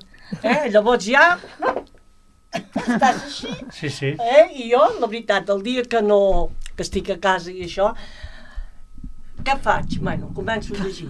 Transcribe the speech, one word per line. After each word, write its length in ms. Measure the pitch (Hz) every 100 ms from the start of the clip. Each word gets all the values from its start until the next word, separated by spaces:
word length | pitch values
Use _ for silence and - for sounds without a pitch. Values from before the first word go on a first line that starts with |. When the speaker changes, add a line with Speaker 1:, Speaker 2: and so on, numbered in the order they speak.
| - - - 190
Speaker 1:
Eh? 280 | 220 285 269
Llavors 340 | 214 208 247
ja... 340 | 190 269 339 349 - - 381 - - - _ _ _ _ _
Estàs 680 | 185 - - - 233 262 240
així. 240 | - - - - -
Speaker 2:
Sí, 200 | - 151
sí. 160 | - 139 156
Speaker 1:
Eh? 320 | 233 277 339 285
I 140 | 233
jo, 100 | 240 339 427
la 60 | 233
veritat, 420 | 226 214 208 170
el 120 | 202
dia 200 | 202 254
que 160 | 240 233
no, 460 | 208 208 196 190 226 - - -
que 60 |
estic 280 | 180 196 175
a 80 | 175
casa 320 | 196 185 175
i 100 | 185
això, 280 | 175 190 202 233 - - - - - - - - - - - - - -
què 140 | - 269
faig? 380 | 220 185 - 180
Bueno, 300 | 180 165 -
començo 380 | - 190 226 160
a 40 | 208
llegir 260 | 190 170 147